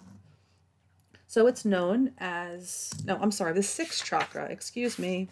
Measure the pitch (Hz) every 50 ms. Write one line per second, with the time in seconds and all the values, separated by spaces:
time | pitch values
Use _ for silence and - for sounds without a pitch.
0 | - - - - - - - _ _ _ _ _ _ _ _ _ _ _ _ _
1 | _ _ _ - _ - - 226 220 247 254 - - 214 196 180 175 175 208 247
2 | 269 262 - - 185 180 175 175 175 175 175 180 180 180 - - - - - -
3 | - - 190 - - 214 202 - 190 165 165 190 196 - - - 330 330 - -
4 | - - 175 156 147 - - 151 147 - - 190 - - - 240 240 240 - -
5 | 180 180 185 180 190 185